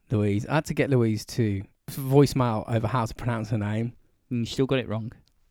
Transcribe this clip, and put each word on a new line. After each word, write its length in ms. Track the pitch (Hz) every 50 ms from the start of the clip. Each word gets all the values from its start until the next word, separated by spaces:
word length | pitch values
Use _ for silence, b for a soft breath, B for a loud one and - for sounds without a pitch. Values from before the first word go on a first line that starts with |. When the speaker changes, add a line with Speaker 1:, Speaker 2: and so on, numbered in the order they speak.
| _ -
Speaker 1:
Louise. 340 | 117 107 104 104 98 104 - -
I 80 | 135
had 100 | 156 -
to 80 | - 156
get 160 | 151 131 127
Louise 360 | 135 123 117 113 107 101 -
to 380 | - - - 117 104 101 95 92 - _ _ _ -
voicemail 760 | - 151 135 131 135 143 143 120 - 135 123 120 110 107 - - 117
over 140 | 113 113 104
how 180 | - 127 117
to 80 | 107 -
pronounce 340 | - - 123 117 113 110 107
her 80 | 117 107
name. 360 | 101 104 107 110 117 120 - - _ _ _ _ _ -
Speaker 2:
And 120 | 123 120
you 40 | 117
still 200 | 110 - - 135
got 140 | 127 139 131
it 80 | 113 -
wrong 220 | 104 110 110 113
to 60 | - - _ _ _ _ _ _